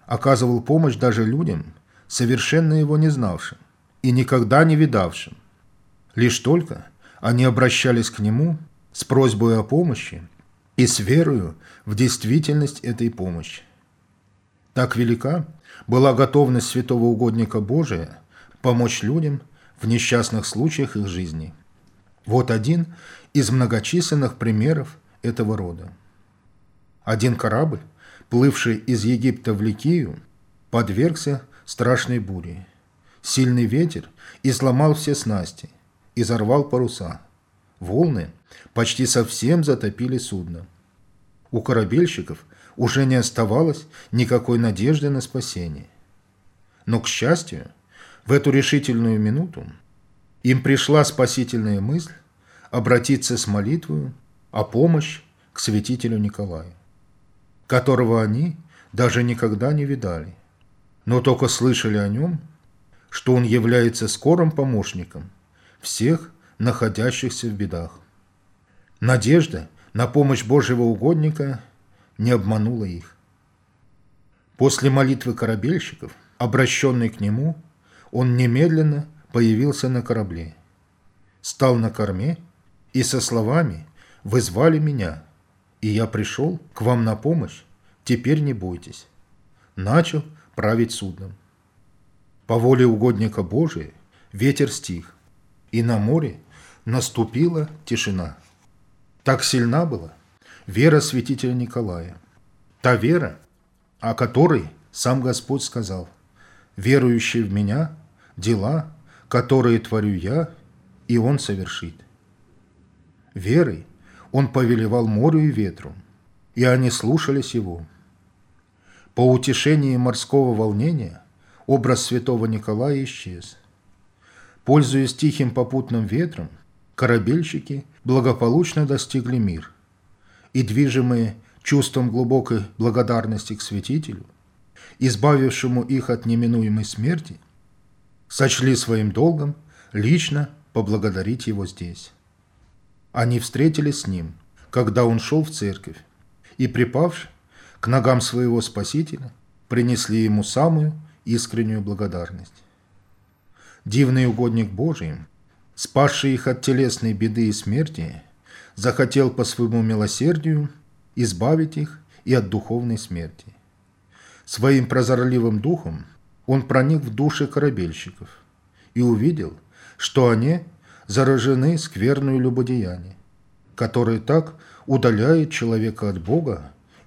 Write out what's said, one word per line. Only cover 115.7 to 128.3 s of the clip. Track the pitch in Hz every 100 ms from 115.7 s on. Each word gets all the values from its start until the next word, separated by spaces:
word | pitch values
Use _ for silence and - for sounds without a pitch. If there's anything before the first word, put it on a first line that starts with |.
| - - - - _ _ _ _
и | 120
они | 127 127 123
слушались | - 110 156 143 139 127
его. | 117 95 82 80 _ _ _ _ _ _ _ _ _ _ - _
По | - 127
утешении | 123 135 123 147 151 135 123
морского | 123 120 - 139 127
волнения | 110 110 104 151 151 85 85 _ _ _ _ -
образ | 131 123 123
святого | - 123 127 117 113
Николая | 107 110 107 139 139
исчез. | 131 - 92 87 - - _ _ _ _ _ _ _ - - _
Пользуясь | - 147 127 135 127
тихим | - 151 151 127
попутным | 127 123 131 127 117 101
ветром, | 123 170 - 80 - _ _ _
корабельщики | - 123 117 98 165 156 - - 139 - _
благополучно | 123 131 123